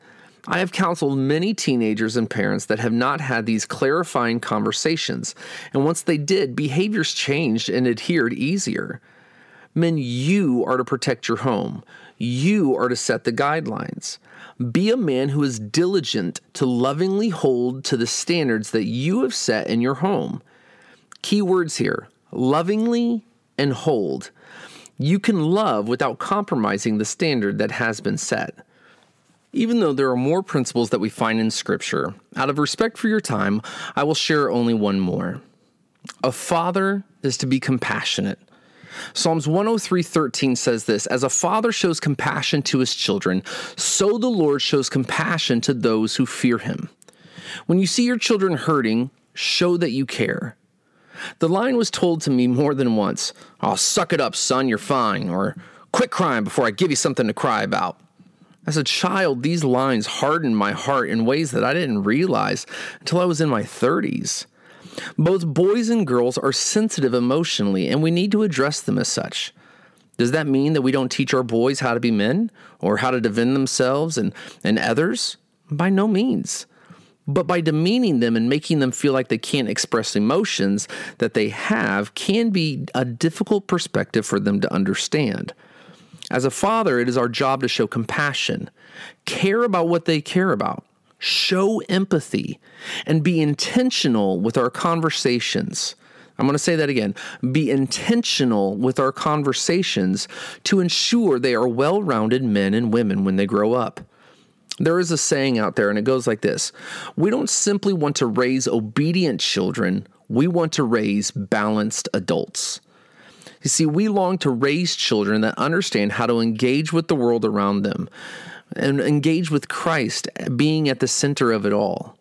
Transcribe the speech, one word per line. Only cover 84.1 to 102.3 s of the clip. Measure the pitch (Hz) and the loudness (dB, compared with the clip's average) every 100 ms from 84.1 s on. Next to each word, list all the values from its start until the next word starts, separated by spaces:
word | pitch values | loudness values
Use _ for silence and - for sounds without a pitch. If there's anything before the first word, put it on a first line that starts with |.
| 113 - | -2 0
for | 101 | 0
them | 101 98 | 0 0
to | - | 0
understand. | 95 98 95 - 151 127 - - - - - - - - - - | 0 0 -2 -2 0 0 -4 -8 -14 -20 -20 -20 -20 -20 -18 -6
As | 131 | -2
a | 131 | 0
father, | - 196 226 196 123 | 0 0 2 2 2
it | 123 | 2
is | 127 | 0
our | 120 | 0
job | 113 135 135 | 0 0 0
to | 127 | 0
show | - 110 | 0 -2
compassion, | 120 113 - 143 135 - - - - - - - - - | -2 -4 -2 -2 -2 -4 -4 -8 -16 -20 -20 -20 -14 -8
care | - 190 220 | -2 0 2
about | 240 180 165 | 2 2 2
what | 170 - | 0 2
they | 156 | -2
care | - 185 190 | 0 0 2
about, | 104 - - - _ _ - | 2 -2 -4 -12 _ _ -8
show | - - - 185 196 220 - | -2 0 0 2 2 0 0
empathy, | 190 196 170 - - - - - - - - - | 0 2 0 0 -4 -4 -8 -16 -18 -12 -6 0
and | 160 | 2
be | 151 165 | 4 4
intentional | 147 143 - 247 254 - 147 110 98 90 | 2 0 0 2 2 2 2 4 2 2
with | 110 127 | 0 2
our | 123 | 0
conversations. | - 175 170 160 - 131 123 - 110 - - - - - - - - | 0 0 0 0 0 0 0 0 -2 -4 -4 -6 -8 -18 -20 -14 -2
I'm | 135 | 0
gonna | 143 | 0
say | - 160 | 0 0
that | 143 | 2
again. | 131 101 98 - - 127 | 0 -2 -4 -10 -6 -2
Be | 139 135 | 0 2
intentional | 135 131 - - 233 - - 127 104 98 104 | 2 0 -2 0 0 0 0 2 2 0 0
with | 127 131 | 0 2
our | 135 | 0
conversations | - 156 151 139 123 - 175 180 110 92 101 - - - - | 0 0 0 0 0 0 0 0 0 0 0 -4 -12 -14 -8
to | - 196 | 0 2
ensure | 180 - - 240 202 127 | 2 0 0 2 4 2
they | 131 | 2
are | 117 123 | 2 2
well-rounded | 117 147 202 180 113 110 | 2 2 2 0 0 2